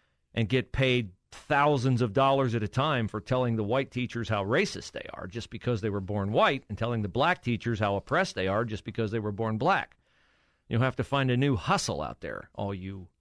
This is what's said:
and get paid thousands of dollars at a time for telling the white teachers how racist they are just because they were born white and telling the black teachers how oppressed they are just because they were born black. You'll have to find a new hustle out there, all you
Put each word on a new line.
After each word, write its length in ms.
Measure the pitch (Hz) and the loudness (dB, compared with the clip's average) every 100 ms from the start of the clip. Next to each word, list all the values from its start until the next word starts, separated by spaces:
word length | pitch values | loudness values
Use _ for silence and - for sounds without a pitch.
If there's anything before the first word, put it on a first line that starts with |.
| _ _ _ | _ _ _
and 160 | 113 110 | -2 0
get 240 | 127 - | 0 0
paid 380 | - 131 123 101 - _ | 0 2 2 -2 -10 _
thousands 680 | - - 143 147 143 131 123 | -12 0 4 4 4 4 2
of 120 | 120 | 2
dollars 400 | 98 135 139 131 | 4 4 4 2
at 80 | 113 | 0
a 60 | 107 | -2
time 400 | - 151 131 107 | 0 0 2 -2
for 120 | 107 | -4
telling 360 | - 127 123 113 | -2 0 2 0
the 80 | |
white 260 | 101 131 135 | 0 0 0
teachers 400 | 127 123 117 110 | -4 -4 -4 -2
how 140 | 107 | -2
racist 480 | 98 139 208 - - | 2 2 0 -4 -10
they 140 | - - | -12 -12
are 120 | - 95 | -12 -10
just 240 | 117 - | -10 -10
because 320 | 110 - 113 | -6 -2 -2
they 80 | 107 | -2
were 100 | 101 | -4
born 320 | 95 104 98 | -2 -2 0
white 320 | 131 208 139 - | 2 2 0 -4
and 80 | 101 | -4
telling 240 | 113 117 | -2 -2
the 60 | 104 | -2
black 340 | 117 160 180 | 0 2 0
teachers 380 | 123 113 120 107 | 0 -2 0 0
how 160 | 104 98 | 0 0
oppressed 400 | - 160 190 - | 0 0 0 0
they 120 | 92 | 0
are 180 | 101 117 | 0 0
just 180 | 107 | -4
because 260 | - - 110 | -6 -4 -2
they 100 | 113 | -2
were 120 | 104 | -2
born 260 | 101 110 110 | -2 -2 0
black. 400 | 147 180 - _ _ _ _ _ _ _ - | 2 2 -2 _ _ _ _ _ _ _ -2
You'll 140 | 117 | 0
have 140 | 131 - | 2 0
to 60 | |
find 280 | 117 139 131 | -2 0 2
a 60 | 123 | 4
new 180 | 143 113 | 2 2
hustle 480 | - 190 - 76 | 0 0 0 -4
out 180 | 76 - | -6 -8
there, 280 | 76 50 - | -10 -10 -10
all 200 | - 101 | -8 -6
you 340 | 98 95 98 87 _ | -6 -8 -12 -16 _